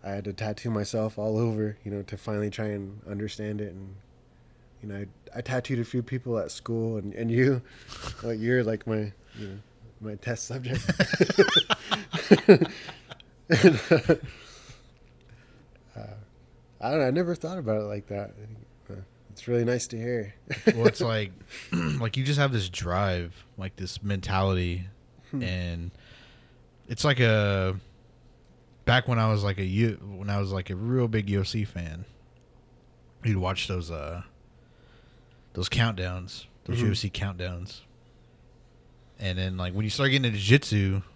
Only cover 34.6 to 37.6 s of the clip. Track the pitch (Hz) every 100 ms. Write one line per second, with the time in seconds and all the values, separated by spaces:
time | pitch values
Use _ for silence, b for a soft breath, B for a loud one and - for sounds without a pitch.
34.6 | b b b b b b b b b -
35.6 | 90 - 117 95 90 90 90 - - -
36.6 | - 120 113 95 101 - 101 90 92 87